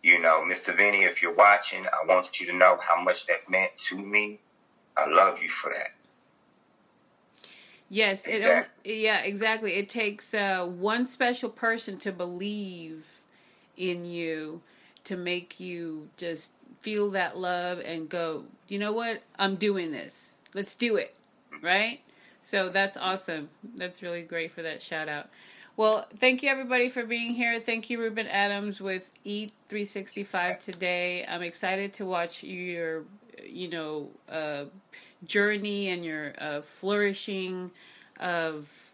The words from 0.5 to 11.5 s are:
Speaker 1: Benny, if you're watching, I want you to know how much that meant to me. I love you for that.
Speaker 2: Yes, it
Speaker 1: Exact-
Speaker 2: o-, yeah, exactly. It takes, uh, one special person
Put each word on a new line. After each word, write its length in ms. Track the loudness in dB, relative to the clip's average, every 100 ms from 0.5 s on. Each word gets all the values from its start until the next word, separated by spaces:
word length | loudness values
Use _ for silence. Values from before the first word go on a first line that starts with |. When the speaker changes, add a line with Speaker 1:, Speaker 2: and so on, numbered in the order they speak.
| -2 0
Speaker 1:
Benny, 300 | 4 4 6
if 180 | 2 2
you're 140 | 0
watching, 500 | 8 10 10 4 -4
I 180 | -2 0 6
want 320 | 4 4 -6
you 80 | -4
to 60 |
know 260 | 8 8 8
how 180 | 4 4
much 280 | 4 0 0
that 200 | -2 2
meant 300 | 2 2 -2 -8
to 60 |
me. 440 | -6 0 0 0 -8 _ _ _ _ _
I 120 | 0 6
love 360 | 8 6 4
you 60 | -6
for 220 | -4 -4
that. 200 | -4 -6 _ _ _ _ _ _ _ _ _ _ _ _ _ _ -20 -20 -20 -20 -20 _
Speaker 2:
Yes, 380 | 2 2 2 -2
it 100 | 2
Speaker 1:
Exact- 320 | 6 4 2 _ -8
Speaker 2:
o-, 20 |
yeah, 320 | 0 2 4
exactly. 520 | 0 0 0 0 0
It 120 | -2 -2
takes, 460 | -2 -2 -4 -4
uh, 320 | 0 2 0
one 400 | -2 -2 0 0
special 440 | 0 2 0 2
person 500 | -6